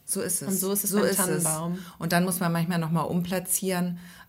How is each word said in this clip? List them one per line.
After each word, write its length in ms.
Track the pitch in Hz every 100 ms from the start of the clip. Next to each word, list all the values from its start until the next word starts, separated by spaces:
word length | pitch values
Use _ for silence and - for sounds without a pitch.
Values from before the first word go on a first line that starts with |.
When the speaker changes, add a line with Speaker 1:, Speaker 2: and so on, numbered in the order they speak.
| -
Speaker 1:
so 160 | 190
ist 180 | 190 180
es. 80 | 196
Speaker 2:
Und 60 |
so 180 | 190 190
ist 120 | 202
es 60 | 196
Speaker 1:
So 80 | 202
Speaker 2:
beim 60 | 196
Speaker 1:
ist 100 | 196
es. 80 | 185
Speaker 2:
Tannenbaum. 520 | 180 160 156 170 180 180 -
Speaker 1:
Und 140 | 165
dann 120 | 175
muss 160 | 185 175
man 100 | 175
manchmal 260 | 170 165 170
noch 140 | 160
mal 100 | 165
umplatzieren, 960 | - 180 175 185 180 - 190 180 180 175 - -